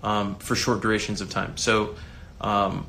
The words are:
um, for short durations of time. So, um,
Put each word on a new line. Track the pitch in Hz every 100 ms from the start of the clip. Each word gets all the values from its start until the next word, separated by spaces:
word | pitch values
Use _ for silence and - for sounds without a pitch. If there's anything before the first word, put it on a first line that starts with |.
um, | 104 104 98 98
for | - 120
short | - 107
durations | 110 107 - 101
of | 95
time. | 98 92 -
So, | - 110 107 - - - - -
um, | 101 104 98 95